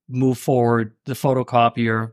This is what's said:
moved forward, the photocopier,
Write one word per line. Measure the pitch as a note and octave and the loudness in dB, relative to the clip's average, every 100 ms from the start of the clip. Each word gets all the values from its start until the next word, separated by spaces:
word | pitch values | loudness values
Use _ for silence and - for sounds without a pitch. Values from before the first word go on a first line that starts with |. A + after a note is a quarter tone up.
| - | -10
moved | B2 C3 B2 | -2 0 -2
forward, | - B2+ A#2+ A#2 A2 _ - | -2 0 2 0 -2 _ -12
the | |
photocopier, | B2+ C#3+ C3 B2 B2 A#2 - A#2 A2+ A2+ | -4 0 0 0 2 2 2 -2 -2 -4